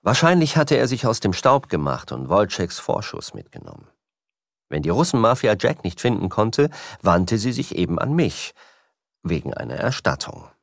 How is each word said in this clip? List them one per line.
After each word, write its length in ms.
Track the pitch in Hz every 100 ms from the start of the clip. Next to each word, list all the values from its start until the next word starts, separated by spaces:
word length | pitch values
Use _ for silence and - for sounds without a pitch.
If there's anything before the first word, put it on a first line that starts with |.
Wahrscheinlich 540 | 98 123 165 180 156 160
hatte 200 | 143 131
er 120 | 120
sich 180 | 123 120
aus 140 | 117
dem 140 | 104
Staub 340 | 90 127 135 -
gemacht 460 | 82 71 62 -
und 160 | 64 65
Wolczeks 500 | 92 104 - 87 -
Vorschuss 540 | - - - - -
mitgenommen. 560 | - - - 50 - - _ _ _ _ _ _ _ _
Wenn 120 | 76
die 80 | 76
Russenmafia 680 | 98 170 127 113 131 117 104
Jack 240 | - 165
nicht 160 | 92 -
finden 280 | 123 120 92
konnte, 400 | - 110 - 147 - - -
wandte 360 | 98 95 92 113
sie 140 | 117
sich 240 | 120 - -
eben 240 | 87 85
an 140 | 131
mich, 400 | 160 127 - - _ - _ _ _ _ _
wegen 320 | - 80 -
einer 220 | - 58 65
Erstattung. 720 | - 131 - 65 - 65 - _